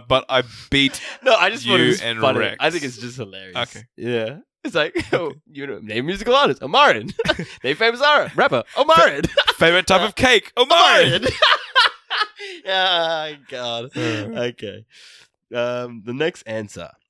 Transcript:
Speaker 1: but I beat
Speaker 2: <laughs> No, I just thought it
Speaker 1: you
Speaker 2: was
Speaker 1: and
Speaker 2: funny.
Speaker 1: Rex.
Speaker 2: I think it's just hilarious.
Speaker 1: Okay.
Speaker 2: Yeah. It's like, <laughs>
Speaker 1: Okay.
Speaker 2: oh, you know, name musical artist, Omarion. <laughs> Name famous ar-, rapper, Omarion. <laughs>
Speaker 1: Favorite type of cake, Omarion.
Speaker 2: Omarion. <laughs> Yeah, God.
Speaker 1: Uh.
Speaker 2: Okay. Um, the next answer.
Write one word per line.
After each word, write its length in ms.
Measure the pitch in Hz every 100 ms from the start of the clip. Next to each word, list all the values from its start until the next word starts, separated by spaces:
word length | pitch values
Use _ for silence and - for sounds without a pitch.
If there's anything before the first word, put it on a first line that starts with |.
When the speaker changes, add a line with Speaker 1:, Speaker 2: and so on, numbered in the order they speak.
| 117
Speaker 1:
but 180 | 131 -
I 140 | 127 120 104 -
beat 320 | 139 135 - -
Speaker 2:
<laughs> 100 | -
No, 100 | 254 214
I 140 | 185
just 160 | 226 120
thought 140 | 123
it 40 |
Speaker 1:
you 60 | 123
Speaker 2:
was 120 | 113
Speaker 1:
and 180 | 117 113
Speaker 2:
funny. 200 | 131 110
Speaker 1:
Rex. 180 | 107 101
Speaker 2:
I 100 | 156
think 140 | 170
it's 140 | 143 113
just 200 | 120 123
hilarious. 380 | 101 95 95 92
Speaker 1:
Okay. 260 | 120 104 113 -
Speaker 2:
Yeah. 420 | 120 117 110 151 _ _
It's 120 | 302 165
like, 200 | 151 349
<laughs> 160 | -
Speaker 1:
Okay. 40 | -
Speaker 2:
oh, 160 | 160 151 _
you 140 | 143 139
know, 120 | 107
name 260 | 107 110 143
musical 280 | 190 220 262
artist, 260 | 262 131
Omarion. 520 | 135 240 285 120 151 - - - 170 -
<laughs> 60 |
Name 120 | 123 151
famous 240 | 226 240
ar-, 300 | 285 294 147 156
rapper, 280 | 208 131 - -
Omarion. 540 | 302 320 190 143 165
<laughs> 260 | - - -
Speaker 1:
Favorite 300 | 170 180 175
type 140 | 190
of 140 | 180 -
cake, 360 | 254 233 - -
Omarion. 600 | 262 339 349 359 - 180 254
Speaker 2:
Omarion. 60 | -
<laughs> 1300 | 571 - - 539 453 - - 370 415 - 403 349 196
Yeah, 680 | 190 185 175 165 160 156 147 127
God. 420 | 127 120 117 127 -
Speaker 1:
Uh. 40 | - 110 107 120 120
Speaker 2:
Okay. 360 | 123 104 95 113 - - - _ _ _
Um, 500 | 120 120 123 123 117 104
the 80 |
next 300 | 127 160 -
answer. 460 | - 110 104 95 78 _